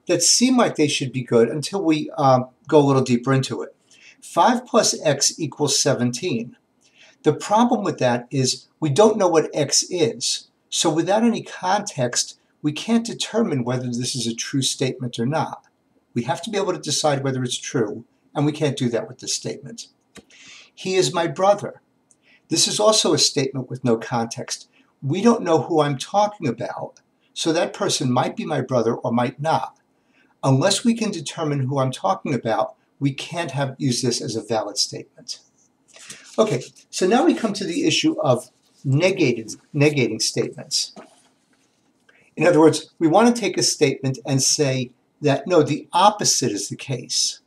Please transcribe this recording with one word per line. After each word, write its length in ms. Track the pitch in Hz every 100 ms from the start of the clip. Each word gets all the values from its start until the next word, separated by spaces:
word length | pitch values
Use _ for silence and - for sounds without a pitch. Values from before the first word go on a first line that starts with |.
| -
that 160 | 170
seem 340 | - - 247 254
like 200 | 185 -
they 100 | 147
should 260 | - 135
be 120 | 127
good 240 | 117 120 117
until 340 | 151 139 196
we, 260 | 160 156 151 -
uh, 280 | 151 127 117 _ -
go 100 | 151
a 80 | 139
little 160 | 135
deeper 300 | 120 120 131
into 300 | 135 131 120
it. 120 | - - _ _ - _
Five 420 | - 170 190 240
plus 300 | - 233 - 147
X 340 | 156 139 - -
equals 400 | 156 - 147 -
seventeen. 800 | 151 117 123 120 180 117 117 - _ _ _ _ - _
The 100 | 156
problem 500 | 147 - 208 240 220
with 160 | 190 139
that 300 | 127 120 -
is 360 | 139 131 - - _
we 120 | 156
don't 280 | 135 214 214
know 100 | 185
what 220 | 160 -
X 320 | - 139 -
is. 640 | - 180 135 - - - - _ _
So 220 | - 175
without 340 | 156 165 208
any 180 | 233 196
context, 960 | - - 180 208 - - 120 - - - _ _
we 100 | 151
can't 340 | 151 - 233 226
determine 580 | 160 - 220 214 139
whether 220 | 120 123 123
this 280 | 120 123
is 120 | 131 117
a 80 |
true 280 | 117 - 139
statement 560 | 131 - 127 - 127 -
or 80 | 120
not. 380 | 156 113 - _ _ _ _ _
We 100 | 120
have 180 | 117 175
to 80 | 226
be 80 | 202
able 140 | 180
to 60 | 156
decide 440 | 151 143 156 139
whether 200 | 135 131
it's 160 | 123 -
true, 460 | - 139 113 113 - _ _
and 120 | 156 147
we 60 |
can't 240 | 151 151 -
do 120 | 123
that 180 | 110 -
with 100 | 123
this 160 | 101
statement. 540 | - 117 110 - 233 - _ _ - - - - - -
He 220 | - 185
is 200 | 185 147
my 120 | 175 165
brother. 560 | 143 190 202 117 - _ _ _ _ _ _ _
This 200 | 180 -
is 120 | -
also 320 | 214 214 196
a 40 | 156
statement 520 | - - 135 135 127
with 140 | 127
no 120 | 127 113
context. 720 | - 120 117 - 117 - - _ _ _
We 200 | 135 180
don't 200 | 233 226
know 200 | 175 160
who 180 | - 160
I'm 180 | 143 139
talking 500 | - 196 208 - 151
about, 520 | - 104 - - - _ _ _
so 200 | - 170
that 220 | 160 196
person 360 | - 196 - 131
might 240 | 127 165
be 100 | -
my 160 | 180 147
brother 340 | 120 107 113
or 180 | 143 123
might 280 | 120 120 -
not. 380 | 156 135 - - _ _ _ _ _ _
Unless 420 | 143 131 180 196
we 100 | 240
can 160 | 226 214
determine 500 | 170 143 - 156 143
who 180 | 127 139
I'm 120 | 131
talking 420 | - 190 190 -
about, 420 | 127 113 107 - - _ _
we 140 | 139
can't 380 | 135 - 170 170
have, 240 | 135 135 -
use 220 | 143 117
this 220 | 123 -
as 140 | - 110
a 60 |
valid 360 | - 113 104 101
statement. 640 | - - - - - - _ _ _ _ _ - - - - -
Okay, 240 | 220 131 - - _
so 180 | - 190
now 180 | 240
we 100 | 330
come 180 | - 220
to 100 | -
the 220 | 165 175 170
issue 320 | - 156 -
of 300 | 143 120 - _ _ _
negated, 720 | 143 139 185 190 143 113 107 - _
negating 480 | 147 147 143 113 113
statements. 720 | - - 147 - - - - - - _ _ _ _ _ _ _ _ _ _ _ _ -
In 100 | -
other 140 | 151
words, 340 | 160 - - _
we 100 | 165
want 260 | 185 240
to 60 | 233
take 180 | 196 -
a 40 |
statement 560 | - - 143 135 135 135
and 180 | - 135
say 500 | - - 143 131 123 - _ _
that, 260 | 147 139 -
no, 160 | 180
the 260 | 139 143 -
opposite 600 | 175 202 214 - - 120
is 160 | 101 -
the 80 | 110
case. 640 | - 123 - - - -